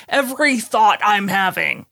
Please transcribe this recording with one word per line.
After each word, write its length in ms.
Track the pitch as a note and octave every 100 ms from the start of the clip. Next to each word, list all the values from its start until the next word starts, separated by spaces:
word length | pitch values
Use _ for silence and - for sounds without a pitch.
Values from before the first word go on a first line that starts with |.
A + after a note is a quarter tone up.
| -
every 480 | C4+ B3+ C4+ D4+ B3
thought 400 | - A#3 G#3+ -
I'm 240 | G#3 G#3 G3
having? 580 | F#3+ F#3+ F3 D#3 - -